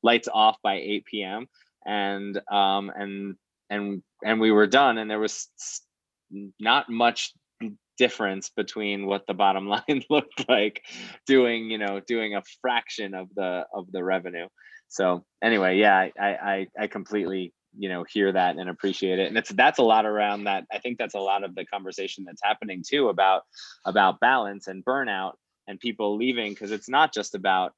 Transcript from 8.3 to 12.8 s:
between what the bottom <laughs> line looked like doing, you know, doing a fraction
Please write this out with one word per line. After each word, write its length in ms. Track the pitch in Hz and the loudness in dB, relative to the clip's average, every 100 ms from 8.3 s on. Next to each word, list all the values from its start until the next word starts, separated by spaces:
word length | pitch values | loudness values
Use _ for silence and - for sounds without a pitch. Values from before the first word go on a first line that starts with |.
| 95 - | -2 -8
between 580 | - 95 - 104 101 98 | -6 -6 -4 -4 -4 -2
what 180 | 98 - | -4 -4
the 80 | |
bottom 340 | 95 98 95 98 | 2 2 2 -2
<laughs> 0 | |
line 360 | 104 - 139 - | -4 0 -2 2
looked 380 | 151 - - 123 | 0 0 -8 2
like 360 | 120 104 - - - - - - | 2 2 -2 -16 -16 -16 -14 4
doing, 440 | 135 123 117 110 | 6 6 0 -4
you 100 | 110 | -4
know, 200 | 101 98 - | -4 -4 -4
doing 280 | 117 110 101 | -4 -2 -4
a 80 | - - | -6 -6
fraction 520 | 127 120 | -2 -2